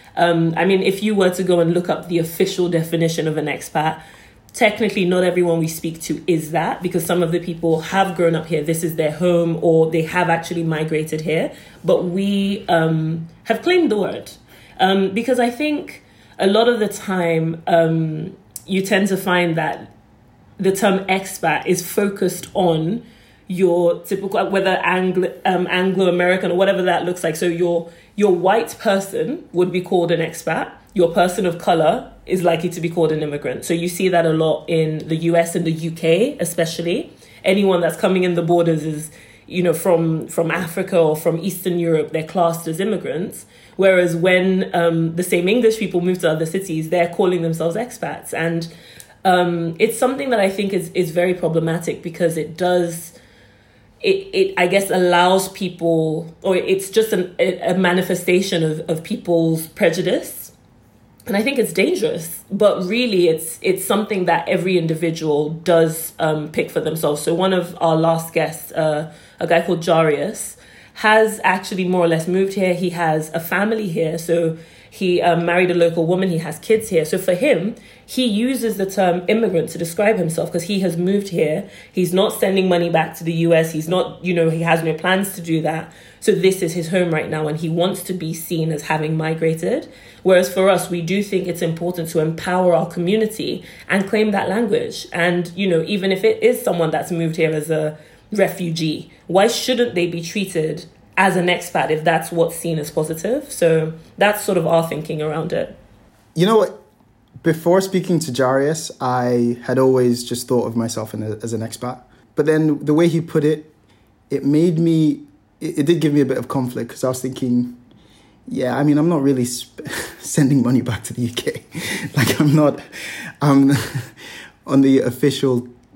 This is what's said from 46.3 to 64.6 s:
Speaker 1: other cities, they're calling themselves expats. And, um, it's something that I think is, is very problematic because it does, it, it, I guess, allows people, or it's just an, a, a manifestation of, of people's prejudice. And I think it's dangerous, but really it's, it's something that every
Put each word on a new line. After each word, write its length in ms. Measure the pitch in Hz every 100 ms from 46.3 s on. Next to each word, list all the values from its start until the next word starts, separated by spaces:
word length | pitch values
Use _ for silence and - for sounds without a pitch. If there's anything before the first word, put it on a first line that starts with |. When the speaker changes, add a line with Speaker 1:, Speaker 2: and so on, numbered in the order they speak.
Speaker 1:
other 160 | 160 160
cities, 440 | 196 190 160 160
they're 220 | 175 170
calling 300 | - 185 180
themselves 320 | 165 160 160
expats. 580 | 202 247 - 151 - -
And, 400 | - 165 170 165 - - - - -
um, 500 | 190 180 175 170 165 165
it's 180 | 233 -
something 320 | 262 269 269
that 80 | 226
I 120 | 190
think 220 | 196 202
is, 180 | 185 165
is 200 | 185 165
very 240 | 165 180
problematic 640 | 180 160 165 160 165 165 -
because 360 | 175 - 170 160
it 200 | 147 160
does, 580 | 180 180 170 165 - - - _ - _ _ _ _ _
it, 60 | - - -
it, 220 | 190 190 -
I 100 | 180
guess, 240 | 196 196
allows 580 | 185 180 175 180 190 190
people, 840 | - 185 160 170 165 160 156 165 -
or 140 | 202 180
it's 340 | - 190 -
just 220 | 220 220
an, 220 | 190 180 -
a, 340 | 160 - -
a 20 | 180
manifestation 840 | 175 180 180 175 - 180 196 175
of, 180 | 156 156 -
of 140 | 160
people's 640 | - 220 - 165 165 160 -
prejudice. 840 | - 185 165 175 277 - - - _ _ _ _ _ _ _ -
And 100 | 196
I 60 |
think 160 | 226 269
it's 140 | 190
dangerous, 720 | - 247 370 156 175 - - -
but 320 | 196 208 190
really 440 | 180 233 247 190 175
it's, 300 | 160 - -
it's 240 | 196 180
something 400 | - 208 208 196
that 240 | 175 165 -
every 300 | 175